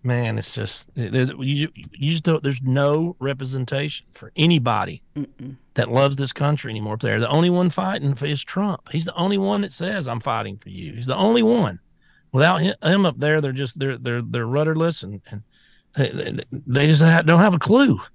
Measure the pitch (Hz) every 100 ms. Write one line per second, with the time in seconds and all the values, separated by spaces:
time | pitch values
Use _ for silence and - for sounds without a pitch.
0 | 127 123 117 107 - - 104 - - -
1 | 113 123 127 139 135 143 156 - - -
2 | 139 165 165 156 143 131 131 131 143 151
3 | 170 - 131 135 131 131 120 139 151 -
4 | _ - - - 160 165 123 104 95 80
5 | _ 147 135 _ 123 135 _ - 117 120
6 | 139 139 135 - 147 147 120 110 107 107
7 | 113 107 113 151 175 175 180 - 190 220
8 | 139 127 147 147 - 185 208 175 - 156
9 | 165 175 185 202 196 208 202 - 175 208
10 | 127 117 131 113 107 98 - 95 160 113
11 | 127 131 110 120 160 240 131 90 _ _
12 | _ _ _ 127 160 185 180 - 156 196
13 | 185 120 147 156 143 131 135 - 135 120
14 | 123 120 113 120 113 139 151 160 165 160
15 | 95 101 - 101 - _ _ _ _ -
16 | 135 - - - - - - 127 147 151
17 | 160 165 160 170 208 175 - 233 277 107
18 | -